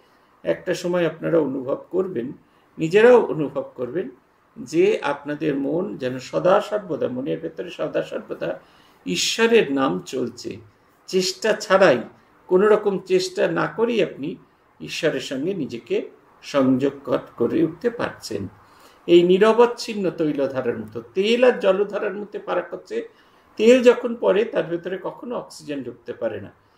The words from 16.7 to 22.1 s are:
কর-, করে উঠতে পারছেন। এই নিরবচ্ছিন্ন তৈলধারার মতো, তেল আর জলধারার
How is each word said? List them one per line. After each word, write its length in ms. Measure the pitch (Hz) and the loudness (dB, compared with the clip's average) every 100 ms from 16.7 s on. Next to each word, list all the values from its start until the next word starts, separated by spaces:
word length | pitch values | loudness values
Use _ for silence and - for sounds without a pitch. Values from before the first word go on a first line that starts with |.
| 127 139 139 - | 2 0 -4 -4
কর-, 300 | 135 - - | -4 -4 -2
করে 260 | 117 165 | 0 2
উঠতে 260 | 160 - 240 | 0 -2 -6
পারছেন। 580 | - 127 - - 101 95 - _ _ - _ - | -4 -8 -8 -10 -8 -10 -14 _ _ -20 _ 6
এই 160 | 175 | 6
নিরবচ্ছিন্ন 840 | 180 185 220 226 240 - - 208 180 | 8 6 4 6 4 2 -8 -4 -4
তৈলধারার 680 | - 151 139 131 131 120 110 | -2 -2 0 -2 -2 -4 -6
মতো, 240 | 107 120 | -8 -12
তেল 420 | - 190 208 240 | -8 -2 2 4
আর 160 | 254 202 | 4 4
জলধারার 540 | 196 190 202 202 208 | 2 2 0 -2 -6